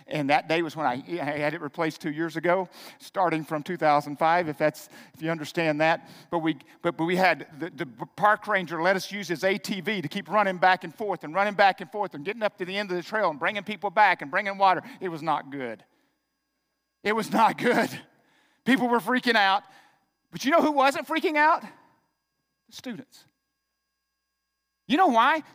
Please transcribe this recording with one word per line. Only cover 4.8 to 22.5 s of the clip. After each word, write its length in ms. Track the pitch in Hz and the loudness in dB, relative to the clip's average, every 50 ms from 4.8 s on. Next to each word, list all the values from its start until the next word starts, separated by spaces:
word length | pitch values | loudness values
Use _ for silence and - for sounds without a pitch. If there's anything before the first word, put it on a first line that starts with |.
| - - - - - - _ | -10 -20 -20 -20 -20 -20 _
if 100 | - 160 | -8 -6
you 60 | 160 | -4
understand 520 | 165 160 147 139 - 175 165 160 151 147 | -4 -4 -6 -6 -4 -2 0 0 2 2
that. 280 | 156 160 165 160 - - - - - - | 4 2 2 0 -2 -10 -20 -20 -10 -6
But 80 | - 170 | -4 -2
we, 200 | 160 160 160 135 - _ - _ - | 0 -2 -2 -4 -6 _ -12 _ -4
but, 140 | 170 165 | -4 -2
but 80 | 131 160 | -2 -2
we 120 | 170 180 | 0 2
had 320 | 180 190 180 165 143 - - 160 139 | 4 4 4 2 2 -4 -14 -14 -12
the, 140 | 156 180 - | -12 -10 -8
the 120 | 131 175 135 113 - 151 143 _ | -8 -10 -10 -10 -12 -16 -14 _
park 320 | - 180 208 214 208 - | 2 4 4 4 2 0
ranger 340 | 208 208 190 185 143 170 160 | -2 -2 -2 -2 -4 -4 0
let 140 | 160 185 196 | 2 2 2
us 160 | 185 - - | 0 -2 -6
use 160 | 190 208 202 | -10 -8 -6
his 160 | 151 175 135 185 | -6 -4 -2 0
A 160 | 190 196 196 | 0 0 -2
T 220 | - - 214 190 | -4 -6 -6 -6
V 200 | 156 180 220 196 147 | -4 -4 -4 -4 -4
to 40 | |
keep 220 | 143 - 202 170 - | -6 -6 -8 -6 -2
running 280 | 180 214 208 190 185 175 | 0 2 2 2 0 2
back 260 | 180 185 185 180 - | 4 4 4 2 0
and 100 | 175 - | -8 -10
forth 300 | - 226 208 185 156 - | -8 -6 -6 -6 -6 -8
and 100 | 147 156 | -6 -2
running 200 | 185 202 214 208 | -2 0 0 4
back 260 | 175 202 196 180 - | 4 4 4 4 2
and 100 | 190 156 | -6 -10
forth 240 | - 208 202 180 - | -6 -6 -6 -6 -6
and 100 | 147 143 | -8 -8
getting 200 | 175 214 240 214 | -8 -6 -4 -4
up 120 | 202 - - | -4 -4 -6
to 60 | 185 | -8
the 120 | 170 190 | -6 -6
end 160 | 202 208 196 180 | -6 -4 -4 -4
of 40 | |
the 60 | 180 165 | -6 -6
trail 260 | - 208 220 208 175 | -4 -2 0 0 0
and 120 | 151 135 | -2 -2
bringing 240 | 160 180 208 208 185 | -2 -4 -4 -4 -6
people 260 | - 214 180 202 202 | -8 -8 -8 -8 -2
back 320 | 170 214 214 196 175 - - | 2 4 6 6 4 2 -2
and 80 | 139 | -4
bringing 280 | 139 185 208 196 196 196 | -4 -2 -2 -2 0 2
water. 240 | 196 190 180 156 175 - - 190 | 4 4 4 2 -2 -8 -12 -10
It 80 | 180 185 | -8 -8
was 120 | 165 156 | -8 -6
not 300 | 147 165 147 147 - 135 | -4 -2 -2 -2 -4 -8
good. 320 | 135 143 131 117 110 95 _ _ _ _ _ _ _ _ _ _ _ _ _ _ _ _ _ _ _ _ _ _ _ _ - | -10 -10 -8 -8 -10 -12 _ _ _ _ _ _ _ _ _ _ _ _ _ _ _ _ _ _ _ _ _ _ _ _ -4
It 140 | 202 214 | -2 -2
was 160 | 226 202 151 - | -2 -2 -2 2
not 260 | - 226 202 180 - | 2 2 2 2 0
good. 320 | - 247 233 233 233 - - - - _ _ _ _ _ _ _ _ _ _ _ - | 0 0 0 0 0 -2 -4 -12 -18 _ _ _ _ _ _ _ _ _ _ _ -2
People 220 | - 254 226 240 | 0 0 2 2
were 140 | 240 240 233 | 0 0 0
freaking 340 | 165 202 247 254 - 247 233 | 0 0 -2 0 2 2 2
out. 300 | 220 202 196 190 208 - - - - _ _ _ _ _ _ _ _ _ _ | 4 4 4 2 0 -2 -6 -20 -20 _ _ _ _ _ _ _ _ _ _
But 140 | - 170 - | -12 -8 0
you 80 | 254 320 | 2 4
know 100 | 339 262 | 4 4
who 80 | 302 | 4
wasn't 380 | 302 277 262 277 269 339 285 - | 4 4 4 2 2 0 -4 -4
freaking 260 | 320 320 - 381 311 | -4 -2 0 0 2
out? 280 | 294 294 311 339 302 - | 4 4 4 4 2 -2
The 1120 | 202 - - _ _ _ _ _ _ _ _ _ _ _ _ _ _ | -8 -18 -20 _ _ _ _ _ _ _ _ _ _ _ _ _ _